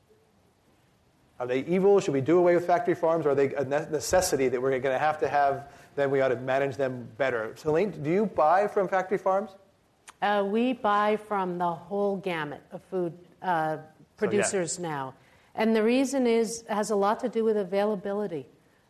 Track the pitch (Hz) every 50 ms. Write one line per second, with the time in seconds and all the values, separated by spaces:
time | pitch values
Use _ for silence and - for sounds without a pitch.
0 | _ _ 427 427 _ _ _ _ _ _ _ _ _ _ _ _ _ _ _ _
1 | _ _ _ _ _ _ _ _ 127 123 123 135 131 151 175 190 185 202 202 196
2 | 185 - 143 135 131 127 165 180 175 175 175 170 170 175 175 170 175 - 170 -
3 | - 160 165 165 156 147 139 135 139 135 - 143 139 131 139 147 165 156 156 143
4 | - - - 185 180 - - 135 135 127 120 123 127 135 135 131 120 139 131 127
5 | 143 156 151 151 160 139 135 143 143 139 139 131 127 - - - - - - -
6 | 143 139 139 139 135 135 123 117 127 131 131 139 139 139 131 135 139 131 127 123
7 | 117 117 113 - 143 131 123 117 110 110 - - - 156 151 160 202 214 165 156
8 | 147 147 170 196 220 196 - - 156 151 170 190 208 202 - 220 190 175 196 190
9 | 185 - 214 180 - 196 190 196 208 226 - - - _ _ _ _ _ _ _
10 | _ - - _ - 202 208 208 196 196 202 226 240 254 254 240 - 208 208 208
11 | 208 214 214 208 214 - 214 196 190 185 175 175 180 175 170 160 - - 202 202
12 | 202 202 196 190 - 190 175 160 151 147 139 - - _ - 175 - _ - 185
13 | 175 170 160 - - - - _ - 185 180 165 156 156 156 147 143 - - _
14 | - _ _ _ 214 208 - 208 220 202 - 196 175 151 - - 175 165 151 143
15 | 135 131 - - _ _ _ _ _ _ _ - 220 220 220 220 208 226 240 262
16 | 277 247 269 277 254 240 226 233 226 202 - - - - 220 202 214 - 220 202
17 | 196 202 220 214 - 233 - 226 220 226 214 208 202 180 190 196 202 208 214 190
18 | 180 202 196 202 208 196 165 147 131 - - _ _ _ _ _ _ _